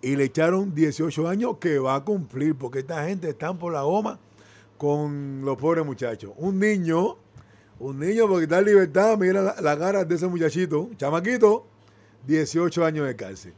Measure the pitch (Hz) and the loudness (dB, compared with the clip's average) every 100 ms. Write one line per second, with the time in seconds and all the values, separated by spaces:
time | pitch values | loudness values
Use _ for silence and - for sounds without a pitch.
0 | 131 139 135 147 160 190 202 151 156 - | -2 0 0 2 2 2 -2 0 0 2
1 | 160 147 165 196 240 226 175 147 131 135 | -4 -2 -2 -2 -2 -2 0 0 0 -2
2 | 139 208 147 131 147 147 127 131 135 165 | -2 -4 -4 -2 -2 -2 -6 -8 -6 -6
3 | 151 196 165 139 156 180 175 156 139 190 | -4 -6 -6 -6 -8 -6 -6 -2 0 0
4 | 214 277 _ _ - - - _ 147 147 | -2 -8 _ _ -20 -20 -20 _ -2 0
5 | 147 143 139 135 135 131 147 165 156 123 | -2 -6 -8 -6 -4 -2 0 0 -2 -4
6 | 123 110 101 104 170 190 208 208 165 165 | -6 -6 -12 -8 -4 0 2 0 0 0
7 | 196 - _ - - - _ - 131 135 | 0 -4 _ -20 -20 -20 _ -14 -10 -6
8 | 160 220 226 185 160 170 202 202 170 147 | -2 2 4 2 2 4 6 6 6 4
9 | 214 214 185 190 190 - 160 147 175 202 | 4 4 2 2 0 0 0 0 0 0
10 | 165 170 180 175 165 160 180 151 196 233 | 0 0 -2 0 0 0 0 -2 -4 -6
11 | 139 160 185 247 214 220 - _ _ _ | -2 -2 0 4 4 4 -2 _ _ _
12 | _ _ 131 156 151 160 170 170 165 156 | _ _ 0 0 2 0 0 2 0 0
13 | 139 113 95 98 92 | -4 -4 -10 -12 -18